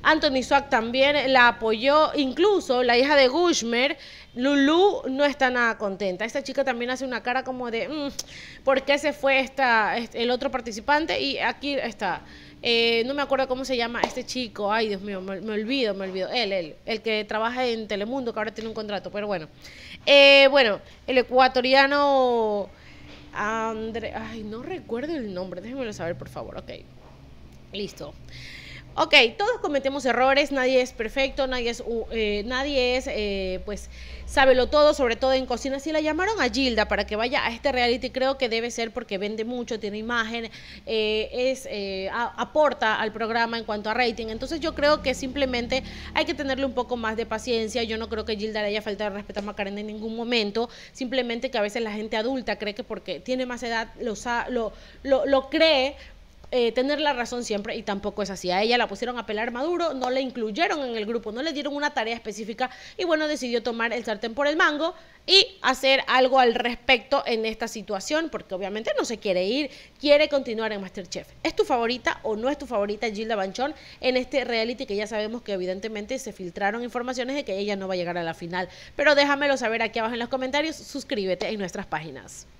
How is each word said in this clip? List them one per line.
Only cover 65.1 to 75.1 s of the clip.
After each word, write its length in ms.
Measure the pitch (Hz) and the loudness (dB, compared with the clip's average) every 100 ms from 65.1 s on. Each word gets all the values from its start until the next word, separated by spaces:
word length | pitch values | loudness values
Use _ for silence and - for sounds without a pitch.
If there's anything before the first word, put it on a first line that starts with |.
| - - | -20 4
y 200 | 381 - - | 6 6 0
hacer 420 | - 254 269 269 - | -2 2 4 2 4
algo 320 | 247 262 262 | 4 6 6
al 160 | 247 240 | 4 4
respecto 680 | 240 240 - 254 - 277 - | -2 -4 2 2 4 -2 0
en 200 | 233 220 | -2 -2
esta 220 | 220 233 | -4 -8
situación, 640 | 220 196 196 - 302 330 | -8 -6 -6 -2 -2 -2
porque 240 | 208 - | -6 -8
obviamente 380 | 185 190 208 226 587 | -8 -6 -4 -2 -2
no 80 | 339 | -2
se 120 | 220 | -2
quiere 280 | 208 180 185 | -2 0 0
ir, 240 | 254 302 - - _ | 0 -2 -8 -20 _
quiere 280 | 285 285 302 | 4 6 6
continuar 440 | 294 247 220 220 | 2 -2 -4 -4
en 80 | 208 | -4
MasterChef. 460 | 190 - 180 185 139 - | -8 -12 -12 -12 -12 -8
¿Es 120 | 320 - | -6 -2
tu 80 | |
favorita 560 | 214 254 233 247 330 - | 0 2 0 0 -2 -4
o 120 | 220 214 | -4 -2
no 140 | 240 | -2
es 80 | 285 | -4
tu 80 | 269 | -4
favorita 440 | 233 202 208 233 | -2 -2 -2 -4
Gilda 260 | 202 220 226 | -4 -4 -2
Banchón 380 | 190 185 269 311 - - | -2 -2 -4 -4 -18 -4
en 160 | 262 254 | 0 0
este 260 | 247 285 | 0 -2
reality 420 | 233 233 226 247 262 | 0 -2 -2 -4 -6
que 100 | 202 | -4
ya 120 | |
sabemos 340 | 208 | -4